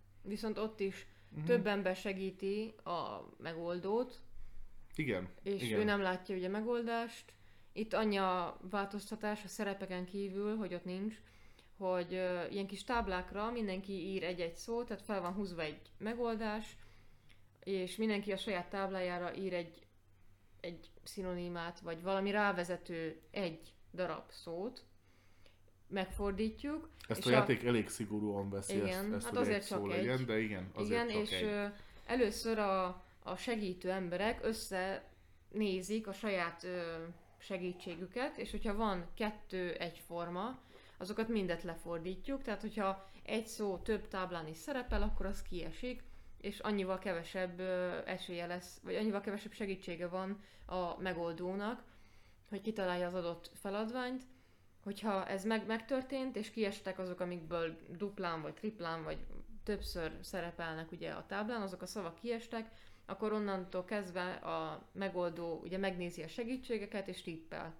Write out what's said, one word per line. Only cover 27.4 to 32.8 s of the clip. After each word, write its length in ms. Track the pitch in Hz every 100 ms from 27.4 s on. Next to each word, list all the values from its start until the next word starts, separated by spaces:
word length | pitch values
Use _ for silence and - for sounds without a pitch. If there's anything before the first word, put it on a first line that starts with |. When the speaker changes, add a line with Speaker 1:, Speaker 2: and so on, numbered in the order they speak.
| - 117
Speaker 2:
elég 240 | 120 120 104
szigorúan 600 | - 104 107 104 101 98
veszi 260 | 98 95 -
Speaker 1:
Igen, 120 | 190 185
Speaker 2:
ezt, 80 | 202
ezt, 120 | 214
Speaker 1:
hát 80 | 233
Speaker 2:
hogy 100 | 240
Speaker 1:
azért 140 | 247 208
Speaker 2:
egy 60 |
szó 140 | 202 196
Speaker 1:
csak 100 | 202
Speaker 2:
legyen, 320 | 175 185 131
Speaker 1:
egy. 60 |
Speaker 2:
de 160 | 127 110
igen, 300 | 110 98 92
azért 160 | - -
Speaker 1:
Igen, 180 | 233 240
Speaker 2:
csak 240 | 214 214
Speaker 1:
és, 0 |
Speaker 2:
egy. 100 | 190
Speaker 1:
ö, 220 | 214 208 202 202 - - -
először 520 | 262 220 208 226 220
a, 280 | 208 190